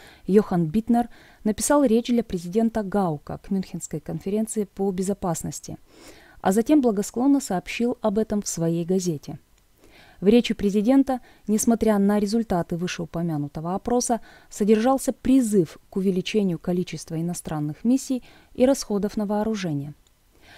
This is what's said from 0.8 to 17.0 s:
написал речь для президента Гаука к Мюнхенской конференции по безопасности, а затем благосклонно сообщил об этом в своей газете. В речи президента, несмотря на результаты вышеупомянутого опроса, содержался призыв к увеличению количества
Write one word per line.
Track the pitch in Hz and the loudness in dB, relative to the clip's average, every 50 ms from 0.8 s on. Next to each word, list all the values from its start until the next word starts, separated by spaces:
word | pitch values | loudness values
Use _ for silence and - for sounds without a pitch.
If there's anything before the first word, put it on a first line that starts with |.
| 220 - 233 233 240 - - - - - - _ - | 0 2 0 0 0 -2 -8 -20 -20 -20 -16 _ -4
написал | 214 214 - - - 294 294 285 | -4 -2 -2 0 2 4 4 4
речь | 240 220 233 240 | 4 4 2 2
для | - 240 233 220 | 2 0 0 0
президента | - - 180 170 175 175 226 226 226 - 226 208 | -2 -6 -8 -6 -2 0 0 0 2 0 -2 -4
Гаука | 190 185 202 190 170 151 147 - - 160 | -2 0 0 0 0 -2 -4 -6 -10 -12
к | - - - | -10 -6 -4
Мюнхенской | 202 190 175 - - 170 - - - 156 | -4 -4 -4 -6 -8 -12 -10 -8 -10 -10
конференции | - - 160 160 - 196 196 220 220 - - 214 202 | -8 -8 -8 -8 -6 -4 -2 -2 -2 -4 -4 -6 -6
по | - _ - 196 202 | -6 _ -4 -2 -2
безопасности, | 185 180 190 185 202 - - 180 160 - - 165 143 - - - 156 - - _ _ - - - - - - - - - | -2 -2 -2 -2 -2 -4 -2 -4 -4 -4 -6 -10 -10 -10 -14 -14 -16 -16 -18 _ _ -20 -20 -20 -20 -20 -20 -20 -14 -4
а | - 190 190 | 0 2 2
затем | 220 226 - 302 302 | 2 4 4 4 4
благосклонно | 247 240 208 196 202 - - 226 247 277 277 277 | 4 4 0 0 -4 -4 -2 0 2 4 4 2
сообщил | - - 196 175 - - - - 226 240 247 - | 2 -2 -4 -4 -4 -6 -4 -2 -2 -2 -2 -2
об | - 220 196 | -2 -2 0
этом | 220 220 - 214 208 | 0 0 0 -2 -4
в | 196 - | -4 -4
своей | - 170 165 165 170 170 170 | -4 -2 0 0 0 0 0
газете. | 165 185 190 180 175 160 139 - - 143 - _ _ _ _ _ _ _ _ _ - - - - - - - 180 | 0 0 0 0 -2 -4 -4 -6 -12 -16 -16 _ _ _ _ _ _ _ _ _ -20 -20 -20 -20 -20 -10 -2 2
В | |
речи | 196 226 240 226 - 226 | 4 6 6 4 2 -2
президента, | - - 202 185 214 196 233 269 277 269 269 262 247 - - - _ - | -2 -2 0 0 2 2 4 4 4 4 2 0 -6 -6 -14 -20 _ -4
несмотря | - 214 214 - 233 226 226 233 220 214 202 | -2 0 0 2 2 2 2 2 2 2 4
на | 196 202 208 208 | 4 4 2 2
результаты | 208 202 214 233 220 - 202 175 165 - 175 165 | 0 0 0 -2 -2 0 -2 -2 -2 -2 -4 -6
вышеупомянутого | 175 175 - - 175 156 - 170 170 170 156 147 147 143 - 160 156 170 185 | -6 -6 -6 -8 -10 -8 -6 -6 -4 -4 -2 -4 -4 -6 -8 -8 -8 -6 -6
опроса, | 202 - - 240 247 247 - 240 220 - - - - _ - | -6 -2 -2 0 0 0 0 -2 -4 -4 -12 -20 -20 _ -14
содержался | - - 208 196 220 214 220 262 269 262 - - - | -4 -2 4 4 4 4 4 2 2 0 0 -4 -6
призыв | _ - 226 262 269 247 214 208 202 165 - - - _ - | _ 0 4 4 4 4 4 4 2 2 2 -2 -20 _ -10
к | - | -6
увеличению | 202 185 196 180 185 180 - - 214 202 185 170 160 | -2 -2 0 0 0 -2 -2 0 0 0 0 -2 -2
количества | - 180 175 180 175 - - 156 | -4 -4 -2 -2 -2 -4 -8 -14